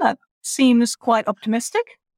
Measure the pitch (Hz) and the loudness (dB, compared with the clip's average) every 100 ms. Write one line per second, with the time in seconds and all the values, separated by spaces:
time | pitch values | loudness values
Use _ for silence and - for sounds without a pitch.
0 | 320 - _ _ - - 262 233 233 - | -2 -4 _ _ -10 0 4 4 0 -4
1 | - 226 208 202 214 233 - 427 466 _ | -2 -2 -2 -6 -4 -4 -4 -6 -6 _
2 | _ | _